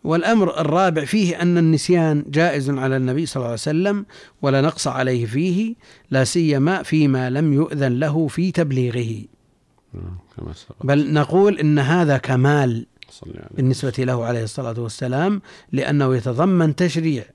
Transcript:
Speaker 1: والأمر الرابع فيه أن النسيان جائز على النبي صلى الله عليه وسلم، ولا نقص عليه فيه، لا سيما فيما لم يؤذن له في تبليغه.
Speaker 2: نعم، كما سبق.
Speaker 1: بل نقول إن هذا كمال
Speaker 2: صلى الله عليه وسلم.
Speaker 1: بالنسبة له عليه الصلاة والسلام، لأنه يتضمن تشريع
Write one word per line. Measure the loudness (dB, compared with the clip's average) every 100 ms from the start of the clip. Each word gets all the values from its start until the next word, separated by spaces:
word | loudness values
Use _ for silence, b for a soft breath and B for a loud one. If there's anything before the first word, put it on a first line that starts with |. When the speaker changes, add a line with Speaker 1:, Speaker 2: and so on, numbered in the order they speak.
Speaker 1:
والأمر | 0 -2 2 2 2 0
الرابع | 0 2 2 0
فيه | -2 0 0 2
أن | 2 4
النسيان | 4 2 4 2 4 0 0
جائز | 0 2 0 -2
على | -2 0 0
النبي | 0 -2 -4
صلى | -4
الله | -6
عليه |
وسلم، | -6 -2 0 0 -2 -6 B B B
ولا | 0 2
نقص | 2 0 -6
عليه | -2 -2 -2 -2
فيه، | -2 0 0 -2 -6 b b b
لا | 0
سيما | 2 2 2 2 2 0
فيما | 0 2 2 2 0
لم | 0 2
يؤذن | 2 0 0 -2 0
له | 0 0 -2
في | -2 -2
تبليغه. | 0 0 0 -2 -2 -4 -6 -12 _ _ _ _ _ _
Speaker 2:
نعم، | -14 -12 -14 -16 -14
كما | -14
سبق. | -14 -18 -8
Speaker 1:
بل | 0 0 2
نقول | 0 2 4 4 2
إن | 2 2
هذا | 2 2 2 0
كمال | 0 2 4 2 2 -2 -8 _ -20
Speaker 2:
صلى | -20 -18
الله | -16
عليه | -14
وسلم. | -2
Speaker 1:
بالنسبة | 0 0 -4 -4
له | -2 -2
عليه | -2 -4
الصلاة | -4 -6 -8 -6
والسلام، | -8 -8 -4 -2 0 -2 B B B
لأنه | -4 0 0 2 0
يتضمن | -2 0 2 4 2 2
تشريع | 0 0 -2 -4 -6